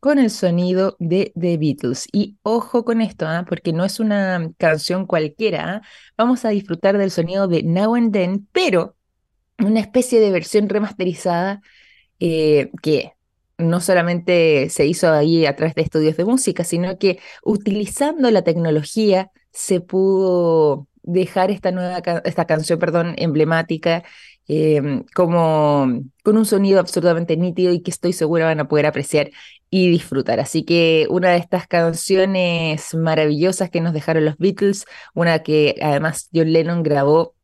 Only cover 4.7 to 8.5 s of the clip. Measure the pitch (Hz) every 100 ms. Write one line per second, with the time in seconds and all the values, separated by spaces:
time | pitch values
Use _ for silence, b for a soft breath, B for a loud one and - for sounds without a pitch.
4.7 | 156 - 175 190 170 156 - 220 175 165
5.7 | 202 B B B - 233 247 226 208 196
6.7 | 165 196 202 196 180 165 190 196 170 160
7.7 | 170 214 240 233 202 180 196 -